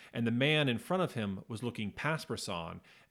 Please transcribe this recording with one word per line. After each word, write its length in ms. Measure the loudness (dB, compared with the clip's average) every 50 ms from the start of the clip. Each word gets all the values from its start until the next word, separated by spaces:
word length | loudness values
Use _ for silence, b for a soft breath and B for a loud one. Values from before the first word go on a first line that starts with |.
| B B -4
and 120 | 0 2
the 60 | 2
man 380 | 4 4 4 4 6 6 4 4
in 80 | 2 0
front 260 | 0 0 0 2 2
of 100 | 0 0
him 300 | -2 -2 -2 -2 -4 -6 -8
was 160 | -8 -4 -4
looking 280 | -4 -4 -4 -4 -6
past 360 | -4 -2 0 0 0 0 -2 -4
Bresson, 520 | -6 -4 -4 -4 -4 -4 -4 -6 -8 -10 b b b b b _